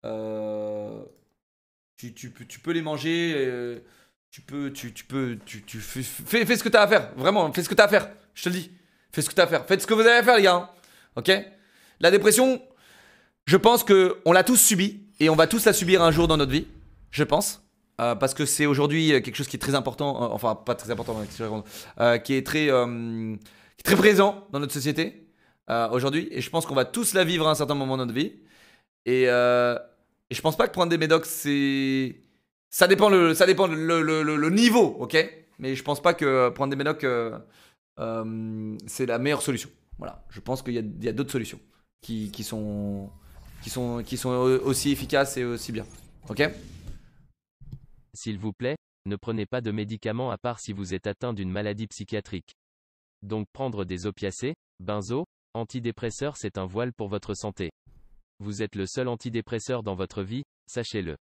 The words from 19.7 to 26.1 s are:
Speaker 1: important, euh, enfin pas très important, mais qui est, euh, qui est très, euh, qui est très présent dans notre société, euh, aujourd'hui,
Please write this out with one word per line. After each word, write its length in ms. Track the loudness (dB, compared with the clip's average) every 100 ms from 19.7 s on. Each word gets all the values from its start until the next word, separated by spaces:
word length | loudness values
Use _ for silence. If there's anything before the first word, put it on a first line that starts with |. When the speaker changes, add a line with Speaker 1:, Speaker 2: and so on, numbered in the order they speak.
| -2
Speaker 1:
important, 440 | -2 -4 -6 -4
euh, 140 | -4
enfin 220 | -2 -2 -4
pas 180 | -4
très 160 | -6 -6
important, 260 | -8 -6 -8
mais 100 | -10
qui 120 | -8
est, 60 | -8 -8 -10 -18 -20 0
euh, 180 | 2 2
qui 160 | 0
est 100 | -2
très, 240 | 0 0 2
euh, 680 | 2 2 -4 -8 -6 -8 -10
qui 440 | -14 _ _ _
est 40 |
très 100 | 0
présent 540 | 4 6 6 4 0 -8
dans 80 | -8
notre 140 | -6
société, 560 | -4 -4 -4 -6 -8 _ _ _ _ _
euh, 180 | -2 0
aujourd'hui, 360 | 0 0